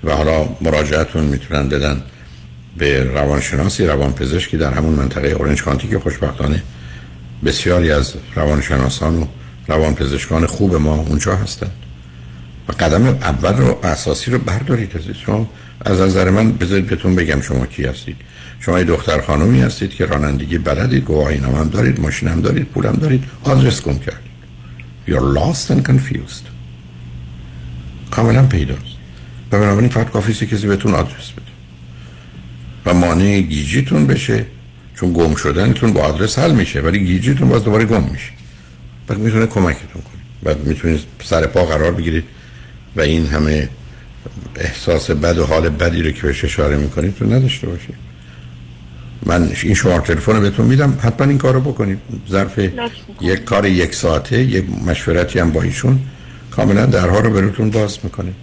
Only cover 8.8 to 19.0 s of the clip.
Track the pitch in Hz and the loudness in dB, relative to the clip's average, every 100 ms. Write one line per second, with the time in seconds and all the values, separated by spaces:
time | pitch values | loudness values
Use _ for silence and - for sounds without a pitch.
8.8 | 65 - 76 82 73 - - - - 78 | 0 0 0 0 -2 -8 -18 -16 -2 2
9.8 | 78 69 69 67 - 80 85 - 101 85 | 2 2 -2 -2 -2 0 0 2 2 2
10.8 | 76 78 78 - - 98 101 - 95 - | 2 2 0 0 0 -2 -2 -6 -8 -10
11.8 | - - - - - - - - - - | -18 -18 -20 -20 -18 -18 -18 -16 -10 -2
12.8 | 85 78 123 135 - 67 80 110 127 - | 2 4 4 2 0 0 0 2 2 2
13.8 | 90 76 - 73 - 123 135 95 139 117 | -2 -2 -2 -2 0 -2 0 -4 0 -2
14.8 | 98 87 82 - - 107 110 - - - | -2 -6 -8 -8 -2 -2 -2 -8 -20 -8
15.8 | - 92 95 92 92 98 110 101 87 98 | 0 2 4 4 4 4 4 2 0 0
16.8 | 92 - 92 92 80 73 64 67 64 - | 0 -2 2 2 2 0 0 -2 -2 -4
17.8 | 65 65 - 64 - - - - - 90 | -6 -6 -10 -14 -16 -20 -20 -8 0 2
18.8 | 85 80 | 2 2